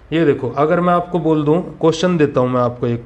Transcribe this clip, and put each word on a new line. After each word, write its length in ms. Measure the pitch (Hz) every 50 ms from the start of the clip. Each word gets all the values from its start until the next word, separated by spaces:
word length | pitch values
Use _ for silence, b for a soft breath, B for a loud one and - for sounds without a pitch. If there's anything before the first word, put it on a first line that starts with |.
| B -
ये 120 | 147 170 165
देखो, 240 | 147 135 - 131 117
अगर 320 | 120 135 151 156 175 175
मैं 140 | 170 175 175
आपको 240 | 175 175 - 185 175
बोल 260 | 156 160 160 156 147
दूं, 160 | 147 156 180
question 560 | 180 - - - - 165 160 - 190 180 180
देता 240 | 165 147 135 - 131
हूं 80 | 127 127
मैं 120 | 127 123
आपको, 260 | 123 120 123 123 131
एक, 180 | 120 120 117 -